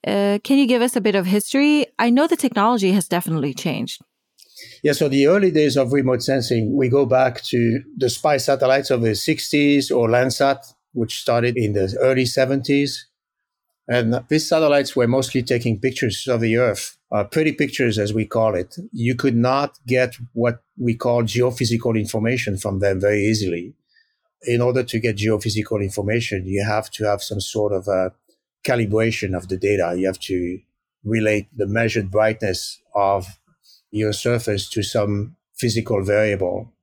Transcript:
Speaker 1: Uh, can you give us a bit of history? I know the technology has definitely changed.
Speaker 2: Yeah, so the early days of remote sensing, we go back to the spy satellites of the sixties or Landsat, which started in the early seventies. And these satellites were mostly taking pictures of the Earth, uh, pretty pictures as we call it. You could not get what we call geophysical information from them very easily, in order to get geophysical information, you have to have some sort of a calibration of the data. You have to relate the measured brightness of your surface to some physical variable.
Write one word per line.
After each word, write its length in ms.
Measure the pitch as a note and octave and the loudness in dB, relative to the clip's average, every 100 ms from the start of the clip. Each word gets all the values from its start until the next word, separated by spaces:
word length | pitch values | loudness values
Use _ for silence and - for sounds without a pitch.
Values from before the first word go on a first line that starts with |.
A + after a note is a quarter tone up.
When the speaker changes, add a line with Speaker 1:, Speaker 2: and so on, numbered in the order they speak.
| - | -2
Speaker 1:
Uh, 340 | G3+ G3+ G3+ | 0 2 0
can 140 | - C#4 | 2 2
you 80 | C4 | 4
give 160 | B3 | 4
us 120 | B3 | 2
a 60 | B3 | 2
bit 140 | G#3+ | 0
of 100 | G3 | 0
history? 600 | F#3 G#3 - C4+ D4 D4+ - - | 2 0 2 2 4 4 0 0
I 120 | A#3+ | 2
know 160 | B3 D#4+ | 4 4
the 100 | E4+ | 2
technology 560 | B3+ G#3 G#3 B3 F#3+ | 0 2 2 4 2
has 160 | F#3+ E3+ | 2 2
definitely 460 | F3 F3 E3 C#3+ | -2 0 -2 -2
changed. 480 | C3 E3+ - B2+ - _ _ _ _ - - - - | -4 -4 -4 -6 -10 _ _ _ _ -20 -20 -20 -4
Speaker 2:
Yeah, 100 | D3 | -2
so 160 | C#3+ D3+ | 2 2
the 180 | C3+ C#3+ | 4 4
early 240 | G3 F#3+ | 6 4
days 260 | D#3 D3+ C3+ | 4 2 2
of 160 | B2+ | 2
remote 300 | C#3+ C3 B2 | 2 2 0
sensing, 540 | - C3+ A#2 A#2+ G#2+ C#3 | 0 -2 0 0 0 0
we 120 | B2+ | 2
go 180 | C#3 C3 | 2 4
back 360 | B2+ C3 B2 | 4 2 -2
to 360 | - B2 A#2 B2 - A#3+ | -4 0 2 0 -4 -4
the 140 | B2+ | -2
spy 260 | - D#3 C#3+ | 0 0 0
satellites 540 | C3+ C3+ C3 C3+ C#3+ | 0 0 2 2 2
of 100 | B2+ | 0
the 140 | A#2 | 2
sixties 760 | G#2 - D3+ - D3 C#3+ C#3+ C3 | 0 -2 -2 0 2 4 2 2
or 180 | C3 A2+ | 0 4
Landsat, 500 | A#2+ B2+ - C#3 C3+ - _ _ | 4 2 2 0 0 -8 _ _
which 280 | - A2+ - | -6 -6 -4
started 360 | - A#2+ A#2+ A#2+ | 0 0 0 0
in 160 | A2 | -2
the 240 | G2+ F#2+ - | 0 -2 0
early 260 | B2+ C3 B2 | 2 2 0
seventies. 800 | - C3 C#3 C3+ C#3 C#3+ - - _ _ _ _ _ _ _ - | 0 0 0 0 0 0 -6 -16 _ _ _ _ _ _ _ -2
And 340 | B2 A2+ B2 - | 0 0 -2 0
these 200 | D#3 D#3 | -2 2
satellites 480 | D#3+ D#3 C#3+ C#3 - | 2 4 2 2 0
were 100 | A#2+ | 2
mostly 360 | C3 B2+ C#3+ | 2 0 -4
taking 360 | A#2+ A#2+ A#2 G#2 | 0 0 0 -2
pictures 480 | C3 B2+ A#2+ G2 - | -2 -2 -4 -4 -2
of 140 | A#2+ | 0
the 160 | A2+ A#2 | 2 2
Earth, 420 | B2 G2 - - _ | 0 -2 -8 -14 _
uh, 120 | G#2+ | -4
pretty 280 | G#2 D#3+ D#3 | -2 0 0
pictures 460 | D3+ C#3+ - B2 G#2+ | 0 -4 0 0 0
as 140 | G2+ | 0
we 140 | G#2+ G#2 | -2 -2
call 280 | A#2 A2 | 0 0
it. 220 | F#2 F#2 - G#3 | 0 -6 -12 -14
You 220 | D#3+ A#2 | -4 -2
could 220 | B2 C3+ A#2 | 0 0 2
not 420 | B2 C3+ C#3+ _ A#2+ | 2 0 -2 _ -2
get 300 | B2+ B2 A#2+ A#2+ | 0 0 -4 -12
what 300 | A#2 A#2+ A#2 _ - | -2 -2 -2 _ -6
we 160 | A#2+ | -4
call 280 | A#2 B2 A#2+ | -2 0 0
geophysical 760 | A2+ A#2+ B2 A#2+ A#2 A#2 A#2+ A2 | 0 0 0 0 -2 0 0 -2
information 580 | G#2+ A2+ A2 B2 G#2+ G2 | -2 -2 -2 -2 -4 -4
from 240 | G#2 G2 | -4 -2
them 200 | G2+ F#2+ | 0 2
very 240 | G2+ G#2 | 2 2
easily, 500 | G2+ G#2+ F#2+ E2+ F2 - _ _ _ _ _ _ | 2 0 -2 -4 -8 -18 _ _ _ _ _ _
in 180 | - A#2+ | -2 0
order 220 | A#2+ B2+ | 2 0
to 160 | A#2+ A2+ | -2 -2
get 180 | A#2 G2+ | -2 -2
geophysical 680 | G#2+ A2 A2 G#2 G#2 G#2+ | 0 0 -2 -4 -4 -4
information, 640 | G2 G2+ G2+ A#2 A#2 G2 F#2 | -4 -4 -2 -2 -2 -6 -4
you 180 | G2 | -4
have 260 | G#2+ G#2+ A2 | -2 -2 -4
to 120 | - | -6
have 180 | G#2+ G2+ | -2 -2
some 180 | - G2+ | -4 -8
sort 320 | - A2 G#2 | -6 -4 -2
of 160 | G2 G2+ | -2 -2
a 240 | F#2+ F#2 _ _ _ _ _ | -2 -2 _ _ _ _ _
calibration 720 | - B2 G#2+ G#2+ A2+ A2+ G2 F2+ | -4 -2 0 0 0 -2 -4 -6
of 120 | F2+ | -6
the 80 | F#2+ | -4
data. 380 | G2+ G2+ E2+ F2 | 0 0 0 0
You 100 | F#2+ | -2
have 140 | F#2+ | -4
to 380 | - F#2 F2+ F#2 _ _ _ _ | -6 -4 -4 -8 _ _ _ _
relate 420 | G#2 A2 G#2+ G#2+ G2+ A#2 | -4 0 2 0 -4 -6
the 100 | G2+ | -2
measured 440 | A2 A#2 A2+ G2 | 0 0 0 -2
brightness 720 | G#2 A2 A2+ G#2 F2+ - - _ | 0 0 0 -4 -4 -8 -14 _
of 440 | G#2 G2 G2 F2+ - _ _ _ _ _ | 0 2 0 -4 -18 _ _ _ _ _
your 220 | G#2+ G#2+ | -4 -2
surface 560 | G#2 A#2+ A#2+ A#2 G2+ - | -2 0 0 0 -4 -4
to 120 | - | -6
some 540 | G2+ A2+ G#2 G2+ G#2+ - _ | -2 0 0 -2 -4 -12 _
physical 480 | - B2 G#2+ - G#2 | -4 -2 -2 -2 -2
variable. 680 | F#2+ G#2 G#2+ G2 F#2 F#2+ A#2+ _ | 0 2 2 0 -2 -4 -10 _